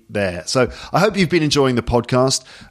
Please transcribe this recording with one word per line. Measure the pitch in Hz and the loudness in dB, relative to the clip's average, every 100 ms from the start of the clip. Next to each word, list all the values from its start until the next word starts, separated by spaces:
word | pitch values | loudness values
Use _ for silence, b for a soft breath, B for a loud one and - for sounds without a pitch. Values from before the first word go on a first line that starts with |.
| - | -10
there. | 104 95 87 - | -4 -4 -6 -4
So | 131 117 B B | 0 0 B B
I | 139 | 0
hope | 208 196 | 0 0
you've | 160 | 0
been | - | 2
enjoying | 151 147 135 120 | 2 2 2 0
the | |
podcast. | 117 120 113 127 127 - B B B | 0 -2 0 0 2 -2 B B B